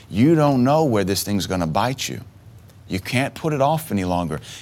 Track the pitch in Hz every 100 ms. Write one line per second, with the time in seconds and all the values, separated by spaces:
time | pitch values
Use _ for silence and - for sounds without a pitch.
0 | - 92 143 160 147 131 127 156 156 110
1 | 95 95 - 101 87 92 82 95 120 131
2 | - 62 - - - - - - - 95
3 | - 123 131 - 160 147 139 160 - 101
4 | 90 87 82 73 - -